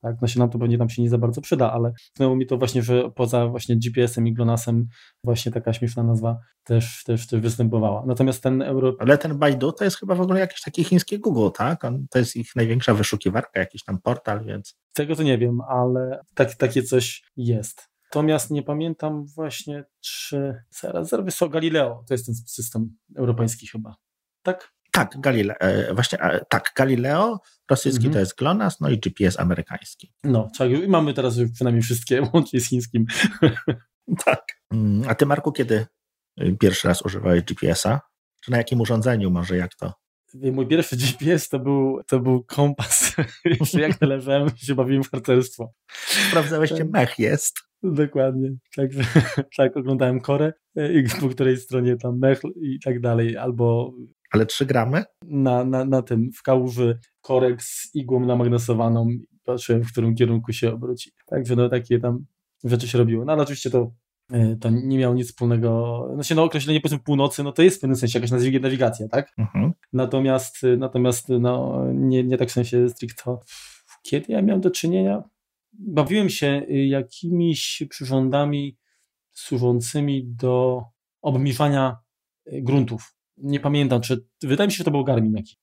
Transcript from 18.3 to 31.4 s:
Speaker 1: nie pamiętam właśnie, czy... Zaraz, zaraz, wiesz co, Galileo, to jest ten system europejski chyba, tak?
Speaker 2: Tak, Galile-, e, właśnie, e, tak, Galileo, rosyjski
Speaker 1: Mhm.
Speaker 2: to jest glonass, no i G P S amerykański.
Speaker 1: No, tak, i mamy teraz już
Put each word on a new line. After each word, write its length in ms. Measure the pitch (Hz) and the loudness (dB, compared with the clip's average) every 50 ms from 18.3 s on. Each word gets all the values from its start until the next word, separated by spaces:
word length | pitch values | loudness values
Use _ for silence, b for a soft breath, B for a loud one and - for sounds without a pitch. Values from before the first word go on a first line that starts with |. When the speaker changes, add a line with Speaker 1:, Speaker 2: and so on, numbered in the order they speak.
| 156 151 - - | 0 0 -2 -2
Speaker 1:
nie 120 | 151 147 139 | -6 -6 -4
pamiętam 640 | - 147 151 160 165 160 _ - 156 151 151 147 | -4 -4 -4 -4 -6 -6 _ -6 -6 -6 -6 -10
właśnie, 580 | 143 147 156 160 151 127 - - - 147 143 139 _ _ _ | -12 -12 -10 -10 -10 -8 -10 -12 -12 -12 -12 -14 _ _ _
czy... 560 | _ - - - - - - 143 139 139 127 117 - _ | _ -14 -12 -12 -12 -8 -6 -4 -4 -4 -6 -10 -14 _
Zaraz, 400 | _ - - - 180 180 165 165 | _ -12 -10 -6 -6 -6 -4 -2
zaraz, 160 | - 226 196 | -4 -4 -2
wiesz 100 | 185 165 | -4 -2
co, 140 | - 180 165 | -2 -2 -2
Galileo, 540 | 139 160 160 165 156 156 139 120 117 117 - - | 0 -2 -2 0 2 2 0 0 -2 -8 -8 -4
to 60 | 135 | -4
jest 120 | 123 120 | -4 -4
ten 100 | - 113 | -6 -8
system 600 | 117 117 - - - 120 - - 113 113 113 113 _ _ _ - | -8 -8 -14 -12 -10 -10 -8 -4 -4 -4 -4 -6 _ _ _ -8
europejski 520 | - 131 120 120 120 120 110 110 - - 110 | -4 -2 -2 0 0 0 -2 -2 -6 -14 -14
chyba, 280 | - 113 110 110 107 _ _ _ _ _ _ _ _ _ _ | -12 -12 -14 -14 -16 _ _ _ _ _ _ _ _ _ _
tak? 300 | - 185 185 - - _ _ _ _ - | -4 -4 -4 -6 -20 _ _ _ _ 0
Speaker 2:
Tak, 220 | - 131 101 - | 0 0 0 -4
Galile-, 400 | 135 135 143 131 117 101 101 107 - | -2 0 0 2 2 0 0 -2 0
e, 340 | - 95 95 101 101 - 95 | 0 2 2 2 0 -2 0
właśnie, 260 | 98 120 - - - | -2 -2 -2 -2 0
e, 260 | - 85 - - - _ | 0 2 2 0 -2 _
tak, 240 | - 117 - - - | -2 -2 -2 -4 0
Galileo, 640 | - 135 135 131 120 123 135 147 165 202 233 233 190 b b b b _ - | 0 2 2 4 2 2 0 0 2 0 0 -2 -4 b b b b _ 0
rosyjski 360 | 139 120 - - 139 123 113 | 0 2 2 0 0 2 2
Speaker 1:
Mhm. 80 | 135 151 | 2 4
Speaker 2:
to 60 | 104 | 2
jest 180 | 95 95 - - | 0 0 -2 -2
glonass, 420 | - 143 175 214 220 190 - - | 0 0 0 2 0 -2 -2 -2
no 100 | - - | 0 0
i 100 | 131 113 | 0 0
G 120 | - - | 0 -4
P 140 | - - 101 | -2 2 2
S 140 | 90 90 - | 2 2 2
amerykański. 720 | - 87 90 82 85 _ - - - - - _ - - _ _ - | 0 0 0 0 -4 _ -10 -14 -14 -16 -20 _ -20 -20 _ _ 0
Speaker 1:
No, 240 | 147 131 113 107 107 - - | 2 2 2 2 -2 -2 0
tak, 140 | 139 123 | 2 2
i 160 | 123 147 180 196 | 2 2 2 4
mamy 260 | 190 170 156 147 135 | 4 4 4 2 0
teraz 240 | 143 131 127 117 | 0 0 0 0
już 140 | 120 | 0